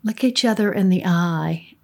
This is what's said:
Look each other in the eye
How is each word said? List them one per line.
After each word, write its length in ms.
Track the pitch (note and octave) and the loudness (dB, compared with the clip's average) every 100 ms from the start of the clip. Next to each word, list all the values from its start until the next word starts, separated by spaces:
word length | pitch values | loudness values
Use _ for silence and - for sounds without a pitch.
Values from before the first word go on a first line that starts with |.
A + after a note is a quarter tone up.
Look 180 | G#3+ A3 | -6 -2
each 220 | C4 B3 | -2 0
other 260 | A#3+ A3 G#3 | 0 0 0
in 200 | - F#3+ | 2 2
the 160 | F#3 - | 2 2
eye 680 | E3+ F3 E3 D#3+ E3 - - | 0 0 -2 -2 -6 -8 -20